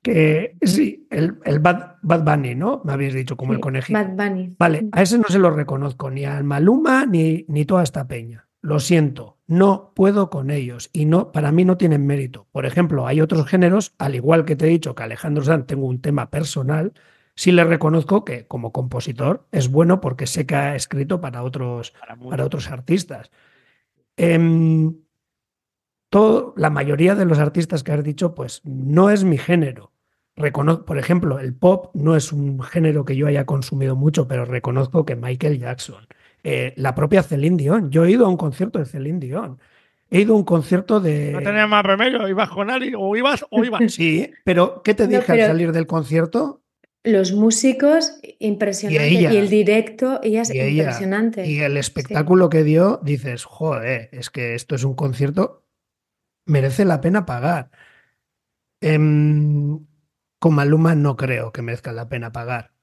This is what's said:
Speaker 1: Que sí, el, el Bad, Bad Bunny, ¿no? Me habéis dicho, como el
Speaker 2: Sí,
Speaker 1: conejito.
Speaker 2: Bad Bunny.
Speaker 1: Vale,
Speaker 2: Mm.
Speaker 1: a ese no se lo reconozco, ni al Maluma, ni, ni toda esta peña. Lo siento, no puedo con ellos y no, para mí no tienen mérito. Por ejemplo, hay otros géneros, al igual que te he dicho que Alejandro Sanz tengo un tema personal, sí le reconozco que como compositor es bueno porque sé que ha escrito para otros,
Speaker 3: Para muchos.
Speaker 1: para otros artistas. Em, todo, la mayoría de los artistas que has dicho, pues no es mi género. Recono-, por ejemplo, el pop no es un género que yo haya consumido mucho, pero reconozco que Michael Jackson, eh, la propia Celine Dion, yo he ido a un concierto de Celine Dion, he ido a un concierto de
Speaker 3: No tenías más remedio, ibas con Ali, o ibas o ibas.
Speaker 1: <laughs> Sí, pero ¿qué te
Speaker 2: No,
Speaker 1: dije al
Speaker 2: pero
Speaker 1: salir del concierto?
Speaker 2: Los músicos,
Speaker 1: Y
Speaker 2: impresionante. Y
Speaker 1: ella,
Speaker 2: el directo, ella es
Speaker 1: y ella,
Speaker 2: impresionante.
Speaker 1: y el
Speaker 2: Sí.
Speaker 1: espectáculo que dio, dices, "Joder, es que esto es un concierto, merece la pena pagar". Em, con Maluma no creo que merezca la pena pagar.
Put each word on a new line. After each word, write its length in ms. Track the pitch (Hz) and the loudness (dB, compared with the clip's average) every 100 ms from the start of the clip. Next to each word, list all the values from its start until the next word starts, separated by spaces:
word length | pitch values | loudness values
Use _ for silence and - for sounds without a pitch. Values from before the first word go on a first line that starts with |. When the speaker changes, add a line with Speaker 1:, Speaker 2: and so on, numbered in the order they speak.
Speaker 1:
Que 540 | - 190 156 156 214 - | 0 2 4 2 -2 0
sí, 440 | 220 196 294 - _ | 2 2 0 -2 _
el, 240 | 202 165 - | -4 -2 -4
el 160 | - 147 | -2 2
Bad, 360 | 170 180 - - | 2 0 -6 -10
Bad 220 | 151 170 | 0 2
Bunny, 320 | 156 151 131 123 | 2 0 -2 -4
¿no? 260 | 196 269 160 | -4 -4 -4
Me 80 | |
habéis 200 | 139 139 | -4 -4
dicho, 220 | 131 127 123 | -4 -6 -8
como 160 | 131 | -4
el 60 | 127 | -4
Speaker 2:
Sí, 40 | |
Speaker 1:
conejito. 380 | 139 131 127 214 | -2 -6 -2 -2
Speaker 2:
Bad 120 | 190 190 | -2 -4
Bunny. 400 | 202 190 185 - | -4 -4 -8 0
Speaker 1:
Vale, 240 | 170 151 | 0 0
Speaker 2:
Mm. 60 | - | -2
Speaker 1:
a 80 | 156 | 0
ese 160 | 185 240 | 2 2
no 80 | 214 | 2
se 120 | 190 | 4
lo 120 | 175 | 2
reconozco, 580 | 151 143 135 139 131 139 | 2 -4 -4 -6 -8 -8
ni 140 | 131 | -6
al 220 | 139 143 143 | -6 -4 -4
Maluma, 600 | 143 175 269 320 262 269 | 2 4 4 2 2 2
ni, 400 | 170 160 160 - | 2 0 -2 -4
ni 160 | 147 151 | -4 0
toda 180 | 185 | 0
esta 240 | 165 - 131 | 0 -4 -8
peña. 400 | 127 117 113 _ _ | -10 -12 -18 _ _
Lo 180 | 156 147 | -4 -4
siento, 580 | 127 170 147 123 110 _ - | 2 2 2 -4 -18 _ -2
no 440 | 170 196 196 - - | 4 4 2 -4 2
puedo 340 | 190 202 190 | 2 2 -2
con 220 | 151 135 | -4 -4
ellos 380 | 147 123 120 - | -4 -6 -12 -10
y 120 | 165 151 | -2 2
no, 260 | 170 180 | 2 0
para 200 | 156 147 | -4 0
mí 140 | 160 180 | 2 2
no 120 | 180 | 2
tienen 280 | 175 147 139 | 2 2 0
mérito. 400 | 143 127 127 _ | -2 -6 -12 _
Por 140 | 139 131 | -8 -4
ejemplo, 420 | 170 175 147 123 | -2 0 -2 -2
hay 120 | 147 | 0
otros 240 | 156 165 143 | 2 0 0
géneros, 460 | 185 175 196 - _ | 4 4 2 -2 _
al 180 | 143 127 | -6 -2
igual 300 | 127 165 156 | 2 2 2
que 100 | 147 | 0
te 100 | 160 | 2
he 40 | |
dicho 260 | 170 156 123 | 2 -2 -10
que 80 | |
Alejandro 400 | 113 113 165 147 | -12 -8 -4 -2
Sanz 220 | 143 160 127 | 0 0 -2
tengo 180 | 139 135 | -6 -4
un 140 | 127 | -4
tema 280 | 147 143 117 | -2 -4 -4
personal, 640 | 147 151 147 131 156 185 _ _ _ _ - | -6 -6 -4 -2 -2 -4 _ _ _ _ -2
sí 180 | 185 | 2
le 100 | 175 | 4
reconozco 600 | 165 165 156 160 - 196 - | 4 2 2 0 2 -2 -2
que 220 | 123 - | -12 -10
como 260 | 127 113 | -10 -8
compositor 720 | - 127 127 131 120 135 226 _ | -8 -6 -6 -8 -4 -2 -4 _
es 160 | 175 127 | -2 0
bueno 300 | 143 170 185 | 2 4 2
porque 260 | 143 123 131 | 0 -6 -6
sé 180 | - 131 | -6 -2
que 100 | 143 | -2
ha 200 | 143 139 | -2 -4
escrito 460 | - 139 139 180 | -6 -6 -4 -4
para 200 | 151 120 | -6 -8
otros, 480 | 127 131 123 120 117 | -8 -6 -8 -8 -12
Speaker 3:
Para 240 | _ 117 117 | _ -20 -18
muchos. 140 | 127 | -10
Speaker 1:
para 140 | 131 135 | -4 -4
otros 240 | 151 - | -6 -10
artistas. 640 | 127 127 185 - 123 - _ _ _ _ _ _ _ _ - | -12 -2 -2 -2 -16 -18 _ _ _ _ _ _ _ _ -2
Em, 760 | 170 165 165 165 165 160 156 160 _ _ _ _ _ _ _ _ _ _ _ | 2 4 4 4 2 2 0 -4 _ _ _ _ _ _ _ _ _ _ _
todo, 440 | 202 220 233 262 - | 4 4 4 0 -4
la 120 | 156 | -2
mayoría 460 | 151 143 143 175 202 | 0 -2 2 2 2
de 80 | 180 | 2
los 140 | 151 | 2
artistas 440 | 147 175 165 160 | 2 -2 -2 -4
que 80 | 127 | -2
has 100 | 147 | -4
dicho, 320 | 147 147 175 - | -4 -4 -4 -4
pues 260 | 127 - 147 | -12 -12 -12
no 440 | 131 131 151 196 | -8 2 4 6
es 140 | 208 | 4
mi 140 | 185 143 | 2 0
género. 560 | - 175 143 113 98 _ _ _ _ - | 2 2 0 -6 -20 _ _ _ _ -6
Recono-, 480 | 151 143 147 165 | -4 0 0 0
por 140 | - 143 | -2 -6
ejemplo, 420 | 135 180 170 135 | 0 0 0 -4
el 140 | 131 | -6
pop 380 | 123 180 185 - | 2 2 2 -2
no 220 | 175 151 160 | -2 2 2
es 160 | - | 0
un 280 | 147 143 135 | -4 -4 -4
género 440 | 123 175 160 151 135 | -4 0 0 0 -2
que 100 | 135 | -2
yo 120 | 147 | 0
haya 180 | 143 135 | 0 0
consumido 500 | 139 127 135 135 131 | -4 -2 -4 -2 0
mucho, 320 | 147 151 127 | 0 0 -2
pero 160 | 131 | -4
reconozco 600 | 120 123 - 127 131 165 143 | -4 -4 -2 -2 0 0 -2
que 100 | 120 | -4
Michael 440 | 120 127 156 139 | -6 -4 -2 -2
Jackson, 480 | 123 123 - 101 110 _ _ _ | -6 -10 -14 -18 _ _ _ _
eh, 300 | - 131 127 131 | -6 -4 -4 -4
la 180 | 135 127 | -4 -2
propia 260 | 151 190 | 2 2
Celine 340 | - 143 151 180 | 2 -2 0 0
Dion, 340 | 139 214 156 | 2 0 2
yo 140 | 151 170 | 2 4
he 60 | |
ido 140 | 233 214 | 4 4
a 40 | |
un 80 | 180 | 2
concierto 420 | 156 127 196 214 | -4 -4 -6 -4
de 60 | 135 | -8
Celine 340 | 147 139 175 | -8 -8 -8
Dion, 400 | 127 160 151 127 _ _ _ _ _ | -8 -10 -10 -16 _ _ _ _ _
he 120 | 180 | 2
ido 120 | 208 | 4
a 40 | 220 | 4
un 80 | 185 | 4
concierto 540 | 170 135 180 190 214 | 0 2 0 2 0
de 340 | 175 147 143 | 2 -2 -2
Speaker 3:
No 80 | 143 | -4
tenías 280 | 143 208 214 | -2 0 2
más 160 | 208 196 | 2 4
remedio, 420 | 196 240 247 196 | 2 2 0 -2
ibas 220 | 196 208 | -2 -2
con 200 | 175 202 | -2 -4
Ali, 240 | 262 254 226 | -4 -4 -4
o 180 | 190 214 | -4 0
ibas 300 | 262 294 - | 0 -2 -2
o 140 | 233 | 0
ibas. 180 | 240 214 | 0 0
Speaker 1:
<laughs> 120 | 233 | -2
Sí, 380 | - 165 156 254 - | 2 0 0 -2 -6
pero 380 | - 175 185 - | 0 2 2 0
¿qué 100 | - | -2
te 100 | 208 | 0
Speaker 2:
No, 60 | 214 | 2
Speaker 1:
dije 220 | 202 - | 2 2
al 60 | 226 | 4
Speaker 2:
pero 100 | 214 | 4
Speaker 1:
salir 240 | 165 170 | 2 0
del 120 | 165 160 | -2 -2
concierto? 760 | 165 135 160 165 233 285 - _ _ _ _ | -4 0 0 0 -2 -4 -8 _ _ _ _
Speaker 2:
Los 280 | 233 202 180 | 0 2 2
músicos, 880 | 202 220 220 262 262 285 311 320 - | 2 2 4 2 4 4 4 0 -6
Speaker 1:
Y 140 | - - | -20 -6
Speaker 2:
impresionante. 680 | 214 208 208 190 208 151 147 | -4 -2 -4 -4 -2 0 4
Y 80 | 175 | 4
Speaker 1:
ella, 120 | 170 | 4
Speaker 2:
el 180 | 214 202 | 4 4
directo, 720 | 214 196 214 220 - 262 262 | 4 4 2 0 -4 -4 -2
ella 200 | 220 220 | -2 -2
es 120 | 233 | -2
Speaker 1:
y 60 | 131 | -2
ella, 240 | 135 151 | 0 0
Speaker 2:
impresionante. 600 | 151 120 190 202 226 220 175 | 0 -2 -2 0 -2 -2 -4
Speaker 1:
y 120 | 147 | -2
el 120 | 143 | 0
Speaker 2:
Sí. 60 | 143 | -2
Speaker 1:
espectáculo 680 | 135 - 131 175 151 185 175 | -4 -8 -4 -2 2 4 6
que 140 | 156 | 4
dio, 360 | 151 156 190 254 | 4 4 4 2
dices, 420 | 147 143 135 120 - | -4 -4 -6 -10 -14
"Joder, 640 | - 156 127 113 123 113 | -8 -6 -4 -4 -6 -8
es 180 | 127 120 | -16 -14
que 240 | 117 120 | -8 -8
esto 220 | 117 - 139 | -8 -6 -4
es 80 | |
un 120 | 135 131 | -4 -2
concierto, 680 | 143 123 139 165 214 - _ _ _ _ _ _ _ _ - | -4 -2 -2 -2 -4 -6 _ _ _ _ _ _ _ _ 0
merece 380 | 143 135 127 190 | 0 2 2 2
la 140 | 151 | 2
pena 260 | 170 208 175 | 0 0 -2
pagar". 440 | 120 143 170 127 _ _ _ _ _ _ _ _ _ _ _ | -4 -2 -4 -6 _ _ _ _ _ _ _ _ _ _ _
Em, 1000 | 160 156 156 151 151 151 147 147 147 151 - _ _ _ _ _ | 0 2 4 4 2 2 2 0 -2 -6 -12 _ _ _ _ _
con 140 | 165 147 | 2 2
Maluma 400 | 143 156 165 156 | 2 4 4 2
no 200 | 147 123 | 0 -2
creo 340 | 131 120 113 | -4 -4 -6
que 100 | - | -10
merezca 300 | 117 117 - | -10 -10 -10
la 160 | 113 117 | -12 -10
pena 220 | 127 117 | -10 -10
pagar. 400 | 117 117 123 110 _ | -12 -10 -10 -10 _